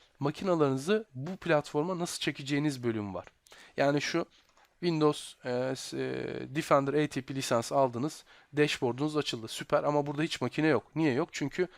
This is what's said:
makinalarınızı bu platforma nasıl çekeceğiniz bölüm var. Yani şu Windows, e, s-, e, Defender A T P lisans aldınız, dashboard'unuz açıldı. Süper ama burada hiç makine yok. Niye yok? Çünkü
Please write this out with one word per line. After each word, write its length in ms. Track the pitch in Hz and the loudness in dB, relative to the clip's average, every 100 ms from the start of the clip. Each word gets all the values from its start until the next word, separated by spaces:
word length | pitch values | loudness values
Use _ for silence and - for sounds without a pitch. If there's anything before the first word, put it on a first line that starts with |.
| _ - | _ -4
makinalarınızı 880 | 139 - 196 165 143 131 151 220 220 | -4 -2 0 4 4 2 0 0 -2
bu 220 | 127 151 190 | -8 -8 -6
platforma 600 | 170 151 - 147 175 175 | 2 2 2 -2 -2 -2
nasıl 220 | 175 - | -4 -4
çekeceğiniz 640 | 160 143 139 143 151 131 | -4 -4 -2 0 0 0
bölüm 320 | 120 110 101 | -2 -2 -4
var. 120 | 90 - - _ - - - | -6 -10 -18 _ -20 -6 0
Yani 240 | 139 147 | 2 2
şu 260 | - 165 - _ _ _ _ _ | 0 -2 -4 _ _ _ _ _
Windows, 540 | 175 156 151 147 - - | -2 4 4 2 -4 -10
e, 300 | 127 123 131 131 | -4 -2 -2 -4
s-, 220 | - 135 | -6 -6
e, 560 | 131 127 - - 127 | -4 -4 -6 -6 -6
Defender 500 | 143 - 147 139 147 | -6 4 4 4 2
A 40 | 147 | 0
T 140 | 135 | -2
P 120 | - | -6
lisans 380 | 135 - 117 - | -6 0 0 2
aldınız, 520 | 143 131 117 151 - - - _ 143 | 2 2 2 -4 -6 -16 -20 _ 0
dashboard'unuz 600 | 147 - 123 123 151 151 | 0 2 -2 0 0 0
açıldı. 320 | - 120 110 | -2 -4 -8
Süper 360 | - - 147 | -10 0 0
ama 220 | 135 147 147 | 2 0 0
burada 160 | 139 | -2
hiç 180 | 165 - | -4 -2
makine 260 | 123 - 156 | -2 2 2
yok. 300 | 117 - 151 | 2 0 0
Niye 160 | 156 | 2
yok? 160 | 123 170 | 2 -2
Çünkü 360 | - 143 - 175 | -4 -4 -2 -4